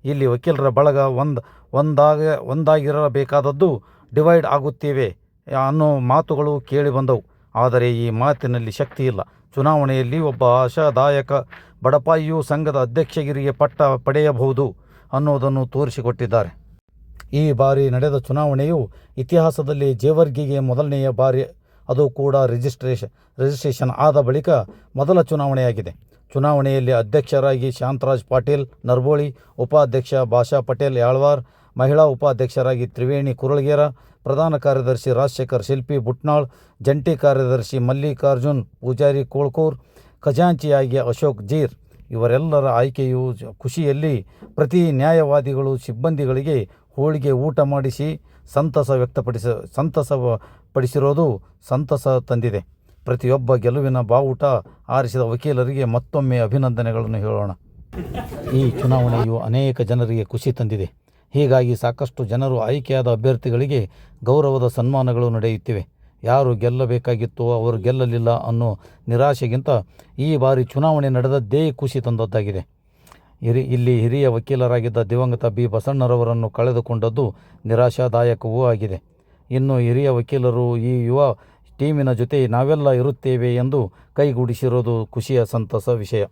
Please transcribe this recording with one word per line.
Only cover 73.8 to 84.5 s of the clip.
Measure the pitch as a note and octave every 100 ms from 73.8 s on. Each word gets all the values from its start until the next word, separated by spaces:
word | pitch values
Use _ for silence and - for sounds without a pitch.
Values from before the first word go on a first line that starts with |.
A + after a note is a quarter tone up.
| B2 A#2+
ಹಿರಿಯ | A#2 C3+ C3+
ವಕೀಲರಾಗಿದ್ದ | A2+ - C3+ B2 A#2+ A#2 A2+
ದಿವಂಗತ | G#2 A#2+ B2+ A#2
ಬಿ | A#2 G2+ A#2+
ಬಸಣ್ಣರವರನ್ನು | A2 C3+ C#3 B2 B2 A#2 A#2 A2
ಕಳೆದುಕೊಂಡದ್ದು | - A#2+ A#2+ A#2+ A#2 A2+ A2+ B2 - _ - A2
ನಿರಾಶಾದಾಯಕವೂ | A#2 B2 - B2+ A#2 A#2+ A2+ A2+ A#2
ಆಗಿದೆ. | B2+ A2 G#2+ F#2 _ _ _ _ _
ಇನ್ನು | B2+ C3+ C3
ಹಿರಿಯ | A#2+ B2 C#3
ವಕೀಲರು | A#2+ A#2+ C#3 B2 A#2 A#2+ A#2+
ಈ | A#2 B2+
ಯುವ | A#2 C3 C#3 A2 _ _ _ -
ಟೀಮಿನ | C#3+ D3+ C3+
ಜೊತೆ | A2+ B2 C#3+ B2
ನಾವೆಲ್ಲ | A#2+ C3+ D#3 C#3+
ಇರುತ್ತೇವೆ | B2+ A#2 G#2+ C3+ B2+ B2
ಎಂದು | A#2+ B2+ C#3 G#2 - _
ಕೈಗೂಡಿಸಿರೋದು | - D3 A#2+ B2